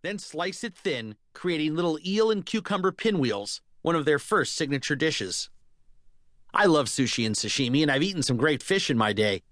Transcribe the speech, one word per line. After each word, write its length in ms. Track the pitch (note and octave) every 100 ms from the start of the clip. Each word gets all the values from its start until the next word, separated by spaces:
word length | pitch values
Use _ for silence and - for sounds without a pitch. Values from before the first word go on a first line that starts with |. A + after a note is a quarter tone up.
then 160 | E3+ G#3
slice 440 | - D3+ F3 -
it 120 | A#3 -
thin, 400 | F#3+ C3 A2 G#2+ _
creating 420 | - F3+ E3 D#3 D#3
little 220 | F3 D#3 F3
eel 240 | G3+ A3
and 160 | G#3+ -
cucumber 460 | A3 - G3+ F#3+
pinwheels, 680 | F3+ A3+ G3 B2+ G2+ G#2 - _ -
one 140 | D#3+ E3
of 100 | D3
their 140 | D3
first 360 | - G#3 C3 -
signature 400 | D3+ C#3 - C#3
dishes. 540 | D#3 - F#2+ - - - _ _ - - - - _ _ -
I 120 | - G3+
love 200 | D#3 B2
sushi 380 | - B2 - A2+
and 100 | G#2
sashimi, 460 | A2 - B2+ C3+
and 100 | D3+
I've 120 | C3+
eaten 180 | F#3 F#3
some 160 | C3+ A#2+
great 240 | D3+ C#3+
fish 300 | - F#3+ -
in 60 | B2
my 160 | G#2+
day. 280 | G#2 G#2+ F#2+ _